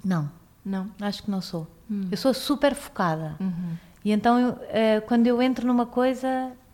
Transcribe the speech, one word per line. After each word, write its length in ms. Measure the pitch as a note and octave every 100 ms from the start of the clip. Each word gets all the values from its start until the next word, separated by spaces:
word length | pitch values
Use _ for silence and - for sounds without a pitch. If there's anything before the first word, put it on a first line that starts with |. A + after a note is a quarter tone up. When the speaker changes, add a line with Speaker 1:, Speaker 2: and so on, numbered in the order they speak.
| F#3+
Speaker 1:
Não. 240 | F3 D3 - - _ G3
Speaker 2:
Não? 240 | F#3+ G3 G3+
Speaker 1:
Acho 220 | G3+ G3+
que 60 | -
não 100 | F#3+
sou. 260 | - E3+ D#3+ - -
Speaker 2:
Hum. 160 | G#3 F#3
Speaker 1:
Eu 80 | F3
sou 160 | C4+
super 400 | A3+ - C#4 C#4 -
focada. 600 | - - F3 D#3+ D#3 D#3
Speaker 2:
Uhum. 340 | F#3+ F3 F3 E3 - - G#3
Speaker 1:
E 60 |
então, 260 | G#3+ A#3 B3
eu, 180 | B3 A#3+ -
eh, 320 | A3 A3 G#3+
quando 260 | G#3+ A#3+ A#3
eu 140 | A#3+
entro 260 | B3+ A#3+ B3
numa 180 | A#3+ A#3+
coisa, 680 | B3 B3+ B3+ C4 C4 C4 B3 -